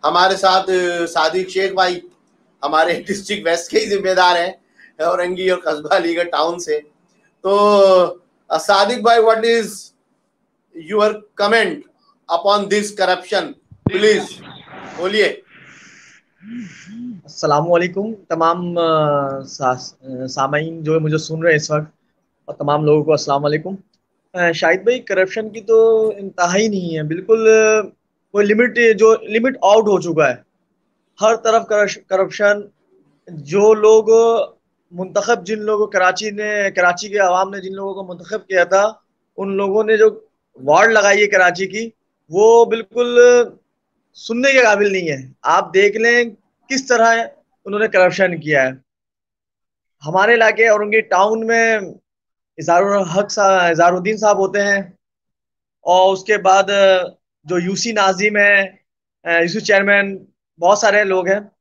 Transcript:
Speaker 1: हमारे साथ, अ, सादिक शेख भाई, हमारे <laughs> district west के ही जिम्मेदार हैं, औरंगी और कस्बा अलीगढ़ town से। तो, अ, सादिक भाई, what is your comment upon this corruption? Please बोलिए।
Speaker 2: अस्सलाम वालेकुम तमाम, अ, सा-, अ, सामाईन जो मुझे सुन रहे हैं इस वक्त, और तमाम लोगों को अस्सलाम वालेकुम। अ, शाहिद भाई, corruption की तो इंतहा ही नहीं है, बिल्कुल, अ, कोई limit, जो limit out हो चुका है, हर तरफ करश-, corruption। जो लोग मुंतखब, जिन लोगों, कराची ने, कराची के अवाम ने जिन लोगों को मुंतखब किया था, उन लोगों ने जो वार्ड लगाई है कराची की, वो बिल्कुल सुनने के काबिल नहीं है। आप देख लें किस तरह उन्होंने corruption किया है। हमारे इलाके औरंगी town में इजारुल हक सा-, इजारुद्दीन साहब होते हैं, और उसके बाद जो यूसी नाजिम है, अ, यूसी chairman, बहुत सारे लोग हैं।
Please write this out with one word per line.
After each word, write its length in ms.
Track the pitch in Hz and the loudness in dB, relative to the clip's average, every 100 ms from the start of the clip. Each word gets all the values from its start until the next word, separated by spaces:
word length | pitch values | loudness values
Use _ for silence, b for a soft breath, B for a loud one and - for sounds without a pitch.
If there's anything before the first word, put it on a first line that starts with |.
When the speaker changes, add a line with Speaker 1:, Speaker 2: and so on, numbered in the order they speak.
Speaker 1:
हमारे 320 | 151 175 185 190 | 0 2 2 2
साथ, 260 | 190 185 | 2 0
अ, 440 | 185 185 180 175 170 | 0 -2 -2 -4 -4
सादिक 440 | 170 160 180 185 | -2 -2 -2 -6
शेख 220 | 190 190 | -4 -4
भाई, 280 | 190 185 175 - _ _ _ _ _ | 0 -2 -2 -12 _ _ _ _ _
हमारे 300 | 143 156 170 | -4 0 0
<laughs> 120 | 165 - | -2 -6
district 400 | 202 - 202 160 | -10 -8 -6 -4
west 240 | 170 - | -4 -2
के 80 | - | -4
ही 80 | - | -2
जिम्मेदार 500 | 196 185 185 180 175 | -4 -2 2 2 2
हैं, 280 | 175 185 b b b _ | -4 -8 b b b _
औरंगी 460 | 160 180 180 180 185 | -4 -2 -4 -4 -2
और 100 | 180 | -2
कस्बा 360 | 170 151 151 185 | -4 -6 -2 -2
अलीगढ़ 320 | 165 170 175 | 0 -4 -4
town 300 | 147 160 175 | -2 -2 -4
से। 200 | 170 151 - _ _ _ _ _ | -6 -8 -8 _ _ _ _ _
तो, 160 | 185 202 208 202 196 185 170 175 _ _ _ | -2 2 4 4 6 4 2 -4 _ _ _
अ, 80 | 160 | -6
सादिक 460 | - 196 202 240 | 0 2 2 0
भाई, 140 | 214 233 | 2 4
what 220 | 226 226 | 4 2
is 260 | 233 233 208 - - _ _ _ _ _ _ _ _ - 156 | 0 0 -2 -12 -20 _ _ _ _ _ _ _ _ -20 -6
your 180 | 208 214 214 _ - | 0 0 -2 _ -4
comment 360 | 202 226 196 160 - _ _ _ _ | 0 0 0 -6 -16 _ _ _ _
upon 320 | 170 196 208 196 | -2 0 0 0
this 200 | 208 202 - | -2 -4 -4
corruption? 420 | 185 180 - 202 160 - _ | -2 -2 -4 -6 -6 -14 _
Please 680 | - - 190 214 208 - - - - - - - - | -8 -4 0 2 0 -4 -16 -20 -20 -20 -20 -20 -8
बोलिए। 440 | 180 214 180 - B B B B B B B B _ _ 196 240 196 139 165 220 247 202 | -4 0 -2 -2 B B B B B B B B _ _ -18 -16 -16 -20 -20 -16 -14 -16
Speaker 2:
अस्सलाम 400 | 151 - 151 147 | -18 -8 -2 0
वालेकुम 500 | 165 170 180 185 214 | 2 0 0 -6 -8
तमाम, 640 | 214 185 165 165 175 175 170 | -10 _ -2 0 0 -4 -2
अ, 680 | 165 160 151 143 139 135 | 0 0 0 -2 -4 -8
सा-, 500 | 131 - 135 127 - | -14 -6 -4 -4 -8
अ, 340 | _ 135 127 131 | _ -16 -12 -10
सामाईन 560 | 139 135 147 160 165 | -6 -4 -4 -6 -8
जो 180 | 156 160 | -2 -2
मुझे 180 | 156 156 | -2 -4
सुन 240 | 156 160 | -6 -4
रहे 100 | 170 | 0
हैं 80 | 151 | 0
इस 100 | 151 | 0
वक्त, 220 | 151 151 _ _ _ _ _ - | -6 -6 _ _ _ _ _ -18
और 60 | |
तमाम 300 | 147 143 147 | -8 -2 0
लोगों 180 | 151 151 | 2 2
को 100 | 147 | 2
अस्सलाम 300 | 147 147 143 | -2 0 -2
वालेकुम। 360 | 147 151 160 190 _ _ _ _ _ | -2 -4 -6 -14 _ _ _ _ _
अ, 180 | 180 175 | -2 -2
शाहिद 280 | 165 170 185 | 0 0 0
भाई, 180 | 202 247 | 0 -4
corruption 520 | 247 190 190 220 220 | -2 -2 -2 -4 -10
की 100 | 214 | -12
तो 520 | 208 226 226 220 220 | 0 2 4 2 0
इंतहा 400 | 202 196 180 175 | -4 -12 -4 -2
ही 160 | 190 220 | 0 0
नहीं 260 | 196 175 | -2 -6
है, 80 | 160 | -6
बिल्कुल, 360 | 151 170 185 226 | -6 -8 0 2
अ, 440 | 220 220 220 214 196 _ _ _ _ | 4 4 4 0 -2 _ _ _ _
कोई 120 | 202 | -2
limit, 520 | 208 214 247 220 233 208 | 0 2 0 2 2 4
जो 180 | 220 | 4
limit 440 | 220 - 220 247 262 | 4 0 -2 -2 0
out 200 | 190 214 | 4 4
हो 180 | 214 190 | 4 0
चुका 260 | 160 156 143 | -2 0 0
है, 160 | 123 _ _ _ _ _ _ _ _ | -2 _ _ _ _ _ _ _ _
हर 160 | 214 226 | 0 0
तरफ 300 | 220 220 196 | 0 0 0
करश-, 280 | 208 202 - _ | -2 -2 -4 _
corruption। 600 | 190 185 - 208 208 208 _ _ _ _ _ - | -2 -2 0 0 0 -6 _ _ _ _ _ -20
जो 440 | 160 139 185 214 | -18 -4 2 4
लोग 360 | 214 214 220 214 226 233 226 - _ _ _ _ | 4 6 4 4 4 4 0 -4 _ _ _ _
मुंतखब, 520 | 175 185 180 202 226 | -12 -6 -6 -2 -4
जिन 140 | 175 214 | -4 -6
लोगों, 280 | 208 208 208 | -4 -2 -2
कराची 440 | 202 185 185 214 | 0 0 0 -8
ने, 400 | 202 208 208 196 | -8 -6 -4 -4
कराची 380 | 190 180 175 208 | 0 0 0 -6
के 100 | 202 | 0
अवाम 360 | 185 180 190 | 0 0 -2
ने 60 | 196 | -6
जिन 120 | 185 | -12
लोगों 220 | 190 196 | -10 -10
को 100 | 190 | -12
मुंतखब 340 | 185 175 170 208 | -14 -16 -10 -12
किया 260 | - 190 | -4 0
था, 400 | 175 190 208 - _ _ _ - | 2 2 0 -4 _ _ _ -12
उन 200 | 196 196 | -6 -4
लोगों 280 | 196 208 | -2 -2
ने 120 | 214 220 | 0 2
जो 320 | 214 208 _ _ _ _ | 2 0 _ _ _ _
वार्ड 320 | 135 160 226 | 0 4 4
लगाई 280 | 220 202 202 | 4 2 2
है 60 | 208 | 2
कराची 400 | 202 180 180 190 | 2 2 0 -8
की, 260 | 202 233 _ _ _ _ | -8 -12 _ _ _ _
वो 360 | 165 220 233 220 | 2 4 6 4
बिल्कुल 520 | 226 220 233 240 240 247 247 220 185 _ _ _ _ _ | 0 -6 -4 0 6 6 6 2 -6 _ _ _ _ _
सुनने 380 | _ - 226 269 | _ -8 -2 2
के 100 | 269 | 4
काबिल 300 | 233 202 208 | 4 2 0
नहीं 160 | 190 165 | -2 -4
है। 260 | 135 131 _ | -8 -10 _
आप 260 | 131 170 196 | 0 0 2
देख 260 | 180 202 214 | 2 2 2
लें 340 | 226 240 233 196 | 0 2 -2 -8
किस 480 | _ _ _ 262 262 | _ _ _ -8 -2
तरह 420 | 240 226 226 226 _ _ _ 196 | 2 2 2 -4 _ _ _ -10
उन्होंने 220 | 202 214 | -4 -2
corruption 500 | 208 180 170 185 170 | 2 2 2 -2 -2
किया 240 | 147 143 | -2 0
है। 200 | 131 131 _ _ _ _ _ _ _ _ _ _ _ _ | 0 -4 _ _ _ _ _ _ _ _ _ _ _ _
हमारे 320 | 147 185 202 | -6 0 2
इलाके 340 | 233 220 214 226 | 4 2 2 2
औरंगी 320 | 208 208 220 | 2 0 -2
town 440 | 214 180 202 226 | 0 0 0 0
में 500 | 226 226 226 220 185 - _ _ _ _ _ - | -2 0 0 -2 -6 -16 _ _ _ _ _ -12
इजारुल 460 | 160 170 202 202 185 | 0 2 2 0 -2
हक 220 | 175 202 | -2 -4
सा-, 420 | - 196 190 175 | 0 2 2 2
इजारुद्दीन 440 | 165 175 180 180 214 | 2 2 2 -4 -2
साहब 200 | 214 196 | 0 2
होते 220 | 190 202 | 0 -2
हैं, 400 | 202 196 185 _ _ _ _ _ _ _ _ _ | 0 -2 -4 _ _ _ _ _ _ _ _ _
और 280 | - 180 190 | 0 4 4
उसके 240 | 190 190 214 | 0 -2 0
बाद 300 | 185 190 190 202 196 185 180 _ _ _ 151 | 4 2 2 2 4 4 0 _ _ _ -6
जो 120 | 180 | -4
यूसी 340 | 175 190 233 | -4 -6 -4
नाजिम 440 | 214 190 185 208 208 | 0 0 0 -2 0
है, 480 | 202 202 196 _ _ _ _ _ 170 | 2 2 0 _ _ _ _ _ -4
अ, 140 | 170 | -2
यूसी 180 | 170 208 | 0 -4
chairman, 680 | 180 196 202 202 196 196 - _ _ _ | 0 0 2 0 0 -8 -18 _ _ _
बहुत 220 | 175 202 | 0 2
सारे 240 | 214 202 | 2 2
लोग 240 | 202 185 180 | 0 -2 0
हैं। 240 | 202 208 _ | -4 -4 _